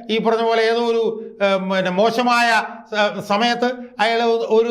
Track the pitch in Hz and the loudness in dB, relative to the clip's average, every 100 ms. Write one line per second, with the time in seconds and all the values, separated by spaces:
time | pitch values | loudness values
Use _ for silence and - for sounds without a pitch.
0 | - 220 220 226 226 226 226 233 233 233 | -4 -2 0 0 2 2 2 0 0 0
1 | 220 - - - 196 196 185 190 180 180 | -2 -4 -10 -2 0 0 0 -2 -2 0
2 | 226 226 240 240 233 220 - - - 208 | 0 2 0 2 2 2 0 -10 -8 -2
3 | 208 190 - 208 240 240 247 254 - - | -2 -2 -2 0 0 0 -2 -4 -12 -2
4 | 220 233 233 233 226 220 233 | 0 2 2 0 2 2 2